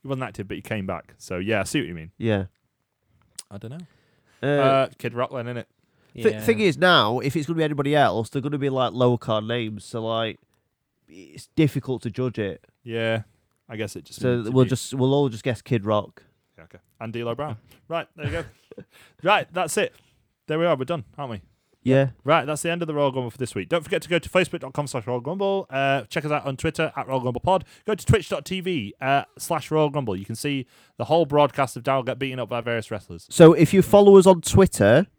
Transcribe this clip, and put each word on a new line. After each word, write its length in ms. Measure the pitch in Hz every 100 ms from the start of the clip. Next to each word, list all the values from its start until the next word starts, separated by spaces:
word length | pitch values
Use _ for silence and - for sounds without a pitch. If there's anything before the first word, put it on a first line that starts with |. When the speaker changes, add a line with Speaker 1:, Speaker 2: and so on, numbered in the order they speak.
Speaker 1:
He 60 | 135
wasn't 140 | 135
active, 240 | 123 - 98
but 60 | 95
he 60 |
came 240 | - 110 95
back. 280 | 85 - _
So, 200 | - 90
yeah, 220 | 98 107
I 40 |
see 160 | 95 151
what 80 | 110
you 60 |
mean. 160 | 85 80 _
Speaker 2:
Yeah. 280 | 113 101 95 _ _ _ _ _ _ _ _ - _
Speaker 1:
I 80 | 101
don't 120 | 110
know. 160 | 151 175 _ _ _ _ _
Speaker 2:
Uh, 40 | 139
Speaker 1:
Uh, 420 | 143 135 135 131 -
Kid 160 | 120
Rock 160 | 120 127
then, 140 | 131 120
innit? 180 | 120 - _ _ _ _
Speaker 2:
Th-, 120 | - 214
Speaker 3:
Yeah. 60 | 107
Speaker 2:
thing 200 | 110 220
is, 180 | 202 135
now, 400 | 180 160 107 120
if 160 | 131 143
it's 100 | 143
gonna 100 | 165
be 60 |
anybody 300 | 156 147 143 147
else, 340 | 123 98 110
they're 120 | 143
gonna 160 | 139 147
be, 120 | 139
like, 220 | 131 120
lower 260 | 120 123 123
card 260 | - 110
names. 400 | 107 120 110 104
So, 220 | - 117 113
like, 320 | 113 113 - _ _ _ _ _ _ _
it's 400 | 85 78 - - -
difficult 460 | 151 139 - 123
to 80 | 123
judge 280 | 117 127 113
it. 260 | 101 - _ _
Speaker 1:
Yeah, 400 | 120 113 113 113 - _ _ _ _
I 80 | 110
guess 200 | 107 90
it 80 |
just 160 | 73 -
Speaker 2:
So 160 | 127 123
Speaker 1:
means 140 | 110
Speaker 2:
we'll 140 | 127
Speaker 1:
you 60 | 120
Speaker 2:
just, 240 | 127 -
we'll 180 | 135 131
all 140 | 143 139
just 160 | 113
guess 160 | 139 117
Kid 240 | - 117
Rock. 380 | 101 104 - _ _ _ _ _
Speaker 1:
Yeah, 80 |
okay. 140 | 82 - _ _
And 120 | 113
D'Lo 220 | 117 117
Brown. 220 | 117 151 107 _ _ _
Right, 180 | 165 151 -
there 100 | 147
you 60 |
go. 120 | 165 151 _ _ -
Speaker 2:
<laughs> 60 | - _ _ _
Speaker 1:
Right, 240 | 170 202 135
that's 240 | 175 165 -
it. 180 | 180 _ _ _ _ _ -
There 120 | 156
we 80 | 175
are. 100 | 143
We're 80 |
done, 200 | 127 170 101 -
aren't 120 | 139
we? 100 | 107 _ _ _ _
Speaker 2:
Yeah. 280 | 123 131 139 -
Speaker 1:
Right, 200 | 135 160 139
that's 160 | 151
the 80 | 170
end 100 | 170
of 60 | 165
the 60 |
Royal 180 | 147 143
Grumble 180 | 131 120
for 60 | -
this 160 | 123
week. 140 | 104 90
Don't 160 | 170
forget 160 | 147 160
to 60 | -
go 100 | 170
to 100 | -
facebook 300 | 185 185 170
dot 120 | 135
com 140 | 143 143
slash 200 | 131 113
Royal 140 | 123
Grumble. 460 | 123 190 196 196 -
Uh, 340 | 135 135 135
check 200 | 104 165
us 80 | 147
out 140 | 147 139
on 100 | 135
Twitter 360 | 160 156 160 -
at 100 | 127
Royal 140 | 131
Grumble 200 | 123 120
Pod. 220 | - 190 - -
Go 100 | -
to 120 | 214 -
twitch 220 | 220 160
dot 140 | 165 -
T 140 | 190
V, 340 | 180 165 101 -
uh, 220 | 135 139 - -
slash 340 | - 165 -
Royal 200 | 156 151
Grumble. 260 | 147 120 95
You 80 |
can 100 | 101
see 320 | 113 147 139 123 _ _ -
the 80 |
whole 220 | 117 165 151
broadcast 500 | 147 143 - 135 127
of 60 |
Daryl 220 | 120 135 123
get 120 | 123
beaten 200 | 135 127
up 100 | 110
by 120 | 120
various 280 | 117 117 -
wrestlers. 360 | 107 - 85 -
Speaker 2:
So 220 | - 165
if 220 | 160 156
you 80 | 196
follow 340 | - 202 202 196
us 80 | 185
on 140 | 180
Twitter 640 | - - 190 - 101 127 202